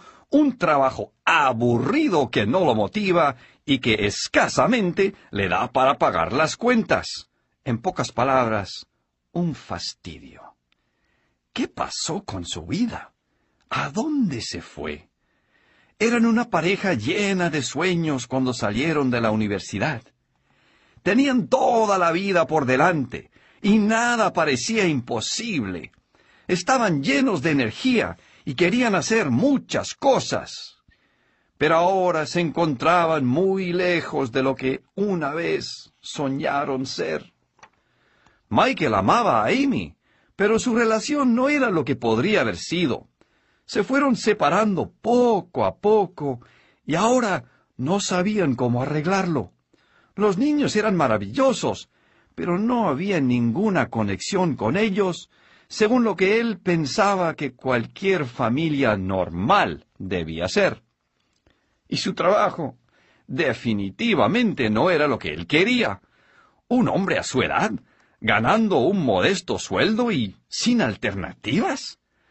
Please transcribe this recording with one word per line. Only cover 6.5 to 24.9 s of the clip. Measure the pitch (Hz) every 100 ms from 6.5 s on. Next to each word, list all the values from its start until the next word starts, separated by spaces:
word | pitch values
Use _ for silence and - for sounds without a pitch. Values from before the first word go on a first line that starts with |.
| -
cuentas. | 233 240 - 101 - - - _ _ _
En | 131 117
pocas | 185 - 123
palabras, | - 131 131 117 107 95 - - _ _ _ _
un | 175 175 131
fastidio. | - 87 - - 90 73 69 - - _ _ _ _ _ _ _ _ _ _
¿Qué | - 359
pasó | - - - - 180 -
con | 98 85
su | 85 80
vida? | 165 233 - - _ _ _ _ _ _
¿A | - 143
dónde | 160 311 294 208 120
se | - 82
fue? | - - 76 76 - _ _ _ _ _ _ _ _ _
Eran | 226 240 233
una | 226 233
pareja | 170 165 190 196
llena | 135 110 202 202 190 170
de | 151
sueños | 120 139 185 170 160 135 120
cuando | 131 127
salieron | 117 107 104 160 151 131
de | 120
la | 113
universidad. | 107 104 98 - 101 139 123 - _ _ _ _ _ _ _ _ _
Tenían | 175 214 277 254 170
toda | 262 262 233 214 190
la | 170
vida | 165 196 175 160
por | 156 127
delante | 127 170 165 127 69 - _ _ _
y | 202 220
nada | 208 226 240 233 190
parecía | 180 156 123 - 226
imposible. | 185